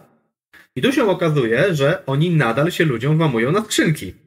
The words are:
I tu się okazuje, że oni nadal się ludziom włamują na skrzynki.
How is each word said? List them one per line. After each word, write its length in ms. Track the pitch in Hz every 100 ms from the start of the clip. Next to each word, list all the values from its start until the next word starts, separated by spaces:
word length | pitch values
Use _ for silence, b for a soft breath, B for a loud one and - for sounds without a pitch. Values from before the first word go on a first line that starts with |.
| - _ _ _ _ B B -
I 60 |
tu 100 | 233
się 180 | 277 220
okazuje, 640 | 175 170 151 113 117 196 151
że 300 | 139 185 -
oni 240 | 139 175
nadal 420 | 160 117 117 160
się 140 | - 160
ludziom 320 | 113 135 156
włamują 340 | 156 113 120
na 100 | 196
skrzynki. 520 | 226 - 208 151 90 -